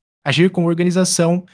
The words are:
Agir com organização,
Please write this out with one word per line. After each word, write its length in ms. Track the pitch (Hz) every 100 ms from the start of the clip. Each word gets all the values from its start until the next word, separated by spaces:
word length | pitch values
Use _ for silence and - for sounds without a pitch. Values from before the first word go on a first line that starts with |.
| _ _
Agir 260 | 147 135 185
com 160 | 185 170
organização, 800 | 170 175 175 180 - 165 180 180